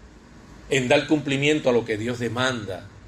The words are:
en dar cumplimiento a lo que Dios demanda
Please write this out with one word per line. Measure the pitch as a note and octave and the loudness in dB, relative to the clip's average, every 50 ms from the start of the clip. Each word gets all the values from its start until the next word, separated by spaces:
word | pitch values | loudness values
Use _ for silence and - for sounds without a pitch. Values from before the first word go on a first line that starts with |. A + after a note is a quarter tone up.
| - - - - - - - - - - - - - - | -20 -20 -20 -20 -20 -20 -20 -20 -20 -20 -20 -16 -6 -2
en | C3+ C3+ B2 B2 | 0 0 2 4
dar | D3 D3 D3 - | 4 4 4 2
cumplimiento | D#3 D3 C#3 C#3+ C#3 C3+ C#3+ D3 D3+ D3+ - C3+ | 0 0 0 0 -2 0 2 2 2 2 2 2
a | A#2+ | 2
lo | A#2 A2+ | 2 2
que | A#2 A2 G#2 | 0 -4 -4
Dios | A2 B2 B2 A#2 | -4 -4 -4 -4
demanda | A#2+ A2+ A2 B2 B2+ C3 B2 A2+ G2+ F#2+ F#2 E2+ - - - - - | -4 -4 -2 -2 -2 -2 -2 -4 -6 -8 -10 -12 -12 -16 -20 -20 -20